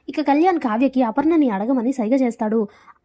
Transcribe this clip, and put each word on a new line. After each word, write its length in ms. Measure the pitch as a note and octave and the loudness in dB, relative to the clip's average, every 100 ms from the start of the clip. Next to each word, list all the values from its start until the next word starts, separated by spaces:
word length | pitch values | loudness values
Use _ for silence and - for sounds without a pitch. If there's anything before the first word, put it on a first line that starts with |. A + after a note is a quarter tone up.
| - | -12
ఇక 120 | D#4 | -4
కళ్యాణ్ 380 | C#4+ C#4+ F4+ E4+ | 0 2 2 2
కావ్యకి 420 | B3 A3 C4 C4 | -2 0 0 0
అపర్ణని 440 | A#3 C#4 D4+ E4 C4+ | -2 0 2 2 2
అడగమని 420 | F#3+ A3 C4 A3+ | 0 -2 -2 -2
సైగ 220 | C4+ G#3+ C4+ | -2 0 0
చేస్తాడు. 440 | B3 A3 A3 A3+ G3+ - - - | 0 -2 -2 -2 -2 -8 -20 -12